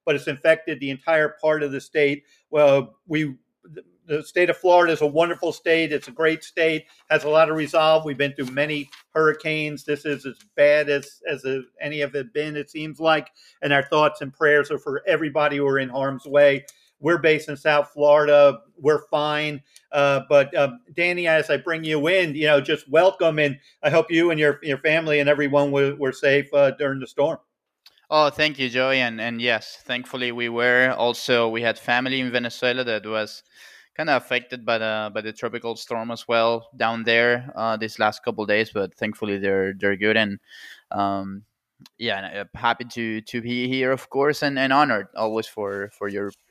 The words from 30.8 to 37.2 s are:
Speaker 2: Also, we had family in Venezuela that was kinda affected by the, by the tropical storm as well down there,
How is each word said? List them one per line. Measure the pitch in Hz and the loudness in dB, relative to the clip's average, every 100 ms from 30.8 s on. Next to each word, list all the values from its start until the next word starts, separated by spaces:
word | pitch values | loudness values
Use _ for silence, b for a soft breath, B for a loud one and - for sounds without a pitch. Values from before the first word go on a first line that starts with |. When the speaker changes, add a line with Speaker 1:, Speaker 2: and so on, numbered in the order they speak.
| 131 - | 2 0
Speaker 2:
Also, | 120 113 - 120 113 | -2 -2 0 2 2
we | 113 | 0
had | 117 110 | -2 -2
family | - 123 131 131 | -2 -2 -2 -4
in | 127 | -4
Venezuela | 120 120 - 123 127 120 | -4 -6 -4 -2 -2 -4
that | 107 104 | -6 -4
was | 110 107 - _ B B B B - | -6 -6 -10 _ B B B B -8
kinda | 160 127 | 0 0
affected | - 123 120 127 113 | 0 -4 -4 -10 -4
by | 113 | -2
the, | 110 107 107 | -2 -4 -6
by | 107 | -8
the | 107 | -10
tropical | 107 117 117 117 113 | -10 -10 -8 -10 -10
storm | - 117 117 | -10 -10 -8
as | 113 - | -10 -2
well | 117 113 117 - 123 | 2 2 0 -6 -4
down | 113 117 | -2 -2
there, | 110 117 | 0 2